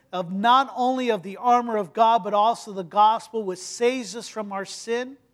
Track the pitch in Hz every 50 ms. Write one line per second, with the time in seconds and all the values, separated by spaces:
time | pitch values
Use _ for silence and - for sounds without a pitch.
0 | _ _ 175 180 180 170 190 196 208 233 254 269 269 233 190 247 247 254 262 254
1 | 254 233 220 185 160 196 190 - 233 247 240 247 240 233 220 214 190 151 - 214
2 | 226 226 233 233 180 208 208 208 208 233 233 - - 220 190 196 180 151 185 208
3 | 214 214 226 214 - - - 220 208 185 180 180 - - - - 240 247 262 262
4 | 233 180 196 233 - - - 220 208 202 196 196 190 190 - - - 226 233 240
5 | 254 262 277 - _ _